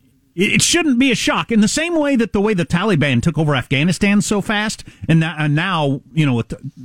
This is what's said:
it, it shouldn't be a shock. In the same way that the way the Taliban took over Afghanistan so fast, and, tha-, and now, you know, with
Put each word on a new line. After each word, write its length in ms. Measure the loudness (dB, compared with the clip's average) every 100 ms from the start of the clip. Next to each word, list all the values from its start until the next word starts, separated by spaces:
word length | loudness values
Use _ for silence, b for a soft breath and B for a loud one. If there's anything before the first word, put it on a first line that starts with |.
| _ _ _ -4
it, 180 | 0
it 80 | 0
shouldn't 380 | 0 0 0 2
be 120 | 2
a 40 | 0
shock. 360 | 0 -2 0
In 100 | 2
the 60 | 2
same 280 | 0 -2 0
way 200 | 0 0
that 180 | 0
the 80 | 0
way 120 | 0
the 120 | 0 0
Taliban 560 | 0 2 2 2 2
took 160 | 0 0
over 180 | 0 -2
Afghanistan 680 | -2 0 0 2 2 2
so 200 | 2 -2
fast, 420 | -2 -2 -4 -6 -14 B 0
and, 120 | 2
tha-, 140 | 2 -2
and 180 | -2 0
now, 460 | 0 0 -2 -2 -4
you 120 | -2 0
know, 80 |
with 200 | 0 -4 -10 -14 -16